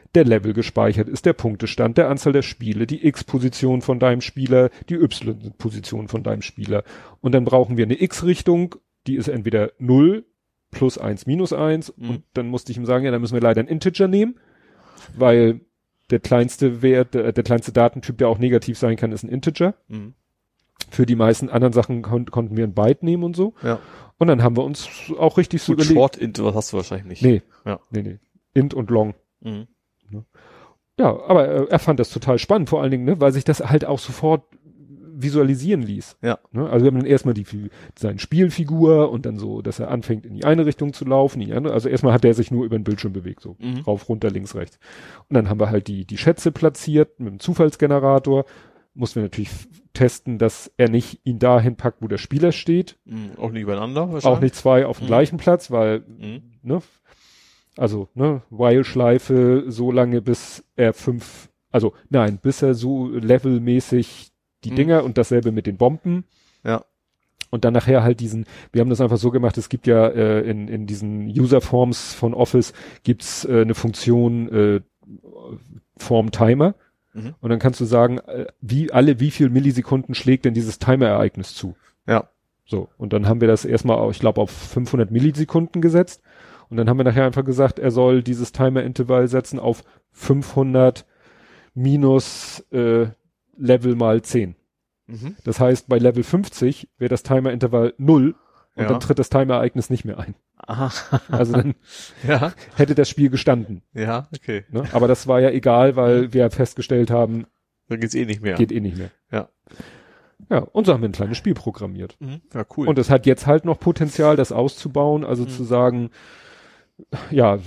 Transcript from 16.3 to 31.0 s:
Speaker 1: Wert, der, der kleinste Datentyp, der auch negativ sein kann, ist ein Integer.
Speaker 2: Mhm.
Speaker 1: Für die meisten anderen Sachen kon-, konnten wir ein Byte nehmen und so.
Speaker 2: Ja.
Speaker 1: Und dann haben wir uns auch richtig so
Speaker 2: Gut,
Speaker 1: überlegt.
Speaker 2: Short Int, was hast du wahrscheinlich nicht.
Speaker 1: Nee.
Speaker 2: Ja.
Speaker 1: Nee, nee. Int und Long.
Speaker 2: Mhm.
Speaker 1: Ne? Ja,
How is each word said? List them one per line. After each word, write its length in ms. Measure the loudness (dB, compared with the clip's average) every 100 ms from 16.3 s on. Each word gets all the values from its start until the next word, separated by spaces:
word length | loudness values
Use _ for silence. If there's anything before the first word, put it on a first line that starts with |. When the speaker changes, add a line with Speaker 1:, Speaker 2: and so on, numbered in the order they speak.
| 0 0 0 -2 2
Speaker 1:
Wert, 320 | 2 2 2
der, 180 | -2 -2
der 120 | -2
kleinste 280 | 0 -2 0
Datentyp, 460 | 2 2 0 -8 -2
der 100 | 0
auch 100 | 2
negativ 400 | 2 0 0 -2
sein 180 | -2 -2
kann, 140 | -4
ist 120 | -6
ein 60 | -8
Integer. 440 | -6 -4 -2 -2 -2 _
Speaker 2:
Mhm. 260 | -16 -16 -20 _ _ _ _ _ _ -6
Speaker 1:
Für 120 | -2 0
die 100 | 4
meisten 340 | 2 2 -2
anderen 240 | 0 2
Sachen 280 | 2 0 -4
kon-, 240 | -4 -4 -4
konnten 300 | -6 -4 -4
wir 60 | -4
ein 80 |
Byte 300 | 0 0 0
nehmen 200 | -2 -2
und 120 | -4 -4
so. 180 | -4 -4
Speaker 2:
Ja. 160 | -6 -6 -10 -20 -20 0
Speaker 1:
Und 100 | 2
dann 160 | 4
haben 120 | 4 2
wir 80 |
uns 240 | -2 -6 -14 -18 -12 0
auch 200 | 2 2
richtig 240 | 0 -2
so 100 | 0
Speaker 2:
Gut, 80 | 2
Speaker 1:
überlegt. 160 | 4 4
Speaker 2:
Short 180 | 4 2
Int, 260 | -8 -2
was 120 | -2 -2
hast 160 | -4
du 40 | -6
wahrscheinlich 300 | -6 -10 -12
nicht. 140 | 0
Speaker 1:
Nee. 180 | 2 2 -2 _ -10
Speaker 2:
Ja. 140 | -10 _
Speaker 1:
Nee, 120 | -8
nee. 160 | -8 -12 _ _ _
Int 200 | -2 -2
und 160 | -4 -2
Long. 260 | 0 0 -6 _ _
Speaker 2:
Mhm. 260 | -14 -12 -14 _ _ _ _
Speaker 1:
Ne? 140 | -18 -18 _ _ -20 _ _ _
Ja, 80 | 0